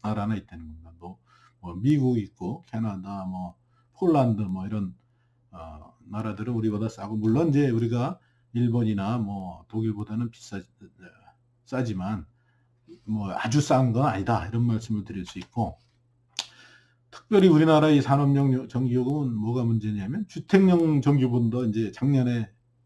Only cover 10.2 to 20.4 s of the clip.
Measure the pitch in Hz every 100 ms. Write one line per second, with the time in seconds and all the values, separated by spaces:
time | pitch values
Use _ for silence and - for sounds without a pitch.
10.2 | 117 - - 98 - _ 95 _ - _
11.2 | _ _ _ _ - 127 117 95 92 107
12.2 | 76 _ _ _ _ _ - - - 107
13.2 | 98 - 117 143 143 131 131 113 143 98
14.2 | 95 110 85 113 120 110 113 104 98 98
15.2 | 90 95 - - 101 - _ _ _ _
16.2 | _ - - - - - _ _ _ -
17.2 | - 208 185 151 160 156 156 147 127 139
18.2 | 143 139 139 127 131 123 131 123 127 151
19.2 | 135 110 107 123 117 117 107 104 98 175
20.2 | 208 165